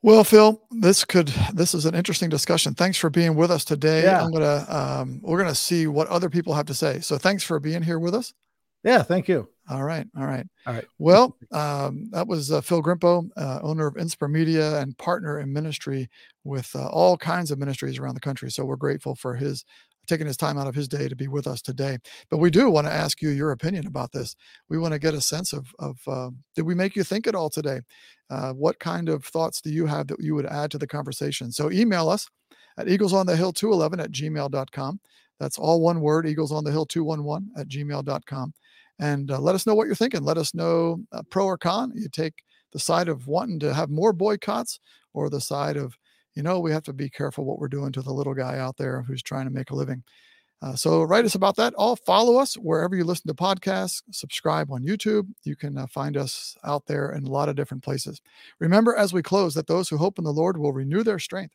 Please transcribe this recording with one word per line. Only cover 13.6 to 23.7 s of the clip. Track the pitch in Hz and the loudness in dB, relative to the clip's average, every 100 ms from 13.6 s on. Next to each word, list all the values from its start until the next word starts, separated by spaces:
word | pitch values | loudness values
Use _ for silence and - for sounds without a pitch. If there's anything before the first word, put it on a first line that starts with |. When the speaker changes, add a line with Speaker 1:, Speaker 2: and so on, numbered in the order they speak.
Speaker 1:
owner | 160 160 151 | -4 -2 -2
of | - | -2
Inspire | 165 - 143 | -6 -4 -2
Media | 156 160 160 151 151 | 0 2 2 2 0
and | 139 - | -4 -6
partner | - 175 160 147 | -2 -2 -2 -6
in | 139 | -4
ministry | 139 156 147 - 135 123 _ - _ | -4 -4 -8 -6 -6 -6 _ -20 _
with, | 143 139 127 139 | -8 -8 -6 -8
uh, | 135 | -4
all | - 180 175 | 4 6 6
kinds | 160 175 160 | 0 -2 -2
of | 139 | -4
ministries | 139 135 139 127 | -4 -4 -6 -6
around | 135 | -8
the | 131 | -6
country. | - 139 127 | -6 -6 -8
So | - | -6
we're | 135 135 | -6 -2
grateful | 139 139 135 131 | -2 -4 -6 -6
for | 131 123 | -6 -4
his | 143 135 - - _ _ - | -6 -6 -12 -20 _ _ -4
taking | 165 156 | -2 -2
his | 131 | -2
time | 151 143 | -2 -2
out | 139 | -4
of | 131 | -4
his | 135 | -6
day | 143 135 | -4 -6
to | 127 | -6
be | 135 | -6
with | 143 139 | -6 -6
us | 131 | -8
today. | - 135 135 127 - - _ | -8 -6 -4 -6 -10 -20 _
But | 160 | 4
we | 175 | 6
do | 160 262 | 6 6
wanna | 156 147 | 6 2
ask | - 156 - | -2 -2 -2
you | 151 | -2
your | 139 151 | 0 -2
opinion | 131 156 | -2 -4